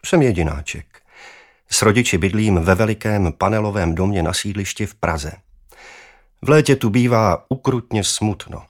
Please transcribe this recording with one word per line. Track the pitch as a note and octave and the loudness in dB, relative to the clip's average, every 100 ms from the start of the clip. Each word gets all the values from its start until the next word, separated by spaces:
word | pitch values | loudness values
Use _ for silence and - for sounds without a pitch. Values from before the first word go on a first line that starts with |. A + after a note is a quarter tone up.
| - | 0
Jsem | F3+ | 2
jedináček. | C3+ F2+ D#2+ D2 D2 D2+ - - _ - - - _ _ _ | 2 2 -2 -4 -10 -14 -16 -20 _ -20 -20 -20 _ _ _
S | - | 0
rodiči | A2+ G#2 A#2+ F#2 | 2 2 2 0
bydlím | F#2+ G#2+ G#2+ F2+ | 0 0 2 2
ve | E2 | 2
velikém | F#2+ A2 G#2+ A2 G#2 F2+ | 2 2 -2 -2 0 -2
panelovém | D#2 F#2+ G#2+ G#2+ G2+ E2+ | 0 0 0 -2 -2 -2
domě | E2 F#2+ G2 | 0 -2 0
na | D#2+ | -2
sídlišti | - G#2 G2+ G2 - G#2 | -4 -6 -8 -8 -8 -10
v | |
Praze. | - E2 D#2+ D2 D2+ _ _ _ - - - - _ _ _ | -4 -4 -4 -6 -14 _ _ _ -20 -20 -20 -20 _ _ _
V | - | 2
létě | D3+ D3 C3+ | 4 4 2
tu | A2+ | 2
bývá | A2 B2 A#2 G#2+ E2+ _ | 2 2 4 2 0 _
ukrutně | C3+ - B2+ - G#2+ | -4 -2 -4 -2 -4
smutno. | F#2+ - G#2+ G2 - E2 - | -2 -2 -4 -4 -10 -18 -18